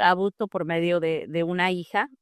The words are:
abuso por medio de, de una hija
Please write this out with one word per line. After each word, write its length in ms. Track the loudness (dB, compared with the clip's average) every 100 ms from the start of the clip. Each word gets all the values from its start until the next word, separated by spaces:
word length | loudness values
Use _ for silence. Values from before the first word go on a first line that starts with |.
abuso 460 | 4 4 0 -2 -6
por 160 | -4
medio 360 | -2 0 0 0
de, 260 | 0 -2 -4
de 140 | -2
una 280 | -2 0 0
hija 380 | -2 -4 -4 -4 -8